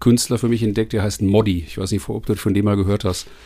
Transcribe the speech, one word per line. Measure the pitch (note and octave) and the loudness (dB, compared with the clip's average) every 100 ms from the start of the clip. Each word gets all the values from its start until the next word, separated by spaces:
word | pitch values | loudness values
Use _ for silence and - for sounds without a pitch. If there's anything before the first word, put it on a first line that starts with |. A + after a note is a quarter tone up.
Künstler | A#2+ A#2+ - A#2+ | 2 2 2 -2
für | A#2+ | 0
mich | A#2 | 0
entdeckt, | A2+ G#2 G#2+ | 0 0 -2
der | A2 | 0
heißt | G#2 - | -2 0
Moddi. | G2 G#2 G#2+ F2 D#2+ | 2 2 2 0 -4
Ich | - | -6
weiß | F#2+ | -4
nicht, | G2+ - | -4 -4
ob | A2 - | -6 -4
du | G#2 | -2
von | G#2+ | 0
dem | G2+ G#2 | 2 2
mal | G2+ | 2
gehört | F#2+ G2+ F#2+ | 2 0 -2
hast. | F2+ - - | -4 -8 -18